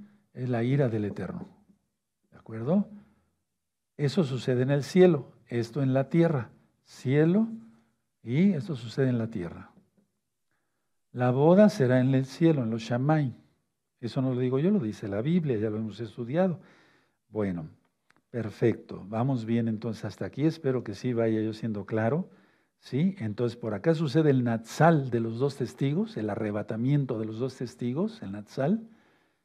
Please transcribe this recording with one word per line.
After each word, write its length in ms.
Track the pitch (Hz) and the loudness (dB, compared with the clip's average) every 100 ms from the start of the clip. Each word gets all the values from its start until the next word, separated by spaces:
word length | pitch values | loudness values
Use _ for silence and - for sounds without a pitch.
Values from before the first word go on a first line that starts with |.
| - _ _ | -18 _ _
Es 160 | - 127 | -8 -4
la 140 | 117 | -2
ira 260 | 120 143 127 | 0 2 2
del 160 | 110 101 | 0 -4
Eterno, 420 | - 90 90 - _ _ _ _ _ _ _ _ | -6 -8 -10 -14 _ _ _ _ _ _ _ _
¿de 80 | - | -20
acuerdo? 520 | - 113 123 202 - - - _ _ _ _ _ _ _ _ - | -14 -6 0 0 0 -8 -20 _ _ _ _ _ _ _ _ -4
Eso 300 | 143 196 131 | -2 0 0
sucede 380 | 127 135 123 | -2 0 0
en 80 | 131 | 2
el 120 | 143 | 0
cielo, 480 | - 180 180 147 - - - | 2 6 6 6 -2 -18 -6
esto 340 | 120 113 147 | -4 -4 -2
en 120 | 135 | 2
la 160 | 131 135 | 2 2
tierra, 400 | 165 165 139 110 - _ _ | 2 2 0 -6 -14 _ _
cielo, 640 | _ - 127 143 160 202 226 - - - _ _ _ _ | _ -8 0 4 4 4 0 -4 -16 -20 _ _ _ _
y 300 | 113 139 202 | -2 2 2
esto 240 | 156 - 127 | 2 -4 -8
sucede 320 | 117 147 131 | -6 -2 0
en 100 | 120 | 0
la 100 | 113 | -2
tierra. 420 | 95 85 90 - _ _ _ _ _ _ _ _ _ _ _ _ _ _ 123 | -6 -8 -10 -18 _ _ _ _ _ _ _ _ _ _ _ _ _ _ -2
La 140 | 123 | 0
boda 400 | 131 156 185 214 | 4 6 8 6
será 300 | - 123 127 | 6 4 4
en 160 | 131 131 | 4 2
el 100 | 131 | 0
cielo, 380 | - 165 143 | 2 2 2
en 80 | 110 | 0
los 100 | 113 | -4
Shamay. 540 | - 123 143 156 131 - _ _ _ _ _ _ | -4 -2 0 0 0 -6 _ _ _ _ _ _
Eso 180 | 117 135 | -6 -2
no 100 | 131 | -2
lo 60 | 123 | 0
digo 180 | 127 131 | 0 0
yo, 140 | 175 | 2
lo 80 | 208 | 0
dice 280 | 110 98 107 | -2 -6 -6
la 140 | 101 | -4
Biblia, 360 | 139 180 151 107 | 0 0 0 0
ya 120 | 110 | -2
lo 80 | 107 | -2
hemos 220 | 110 98 | -6 -8
estudiado. 600 | 110 123 117 160 190 156 - _ _ _ _ _ _ | -10 -10 -4 0 0 -2 -12 _ _ _ _ _ _
Bueno, 400 | 107 98 85 80 - _ _ _ _ _ | -4 -2 -4 -8 -16 _ _ _ _ _
perfecto. 760 | 120 107 - 120 - - 87 92 | -8 -8 0 0 0 -6 -14 -6
Vamos 380 | 110 135 123 110 | -2 -2 -2 -2
bien 220 | 117 117 | 0 0
entonces 380 | 107 117 107 104 | -2 -6 -6 -8
hasta 200 | - 98 | -8 -10
aquí. 180 | 135 | -2
Espero 400 | 156 160 135 127 | -2 -2 -2 -4
que 120 | 107 98 | -6 -6
sí 180 | 127 | -4
vaya 260 | 117 113 110 | 0 0 0
yo 140 | 110 | -2
siendo 320 | 110 117 101 - | -4 -6 -6 -4
claro, 460 | 110 113 160 - - _ _ _ _ | -2 0 0 -4 -12 _ _ _ _
¿sí? 360 | - 127 190 - | -6 -2 0 -2
Entonces, 360 | 110 104 120 - | -6 -2 -4 -4
por 200 | 113 98 | -6 -2
acá 180 | 165 | 0
sucede 380 | 160 151 151 151 | 0 2 2 4
el 120 | 131 | 4
Natsal 680 | 120 113 - - 160 156 131 | 2 -2 -2 4 6 6 2
de 80 | 117 | -2
los 180 | 113 117 | -2 -2
dos 180 | 139 139 | -2 -2
testigos, 640 | 113 - 139 160 220 120 | -6 -2 -2 -2 -4 -4
el 140 | 107 | -6
arrebatamiento 880 | 101 107 104 - 110 127 143 131 110 | -4 -4 -4 -4 -2 0 0 0 -4
de 60 | 110 | -6
los 120 | 110 | -6
dos 200 | 131 - | -6 -6
testigos, 680 | 120 - 120 139 220 - | -10 -6 -4 -2 -4 -6
el 80 | 98 | -12
Natsal. 580 | 104 104 - 139 220 - _ _ _ _ _ | -12 -10 -2 0 0 -4 _ _ _ _ _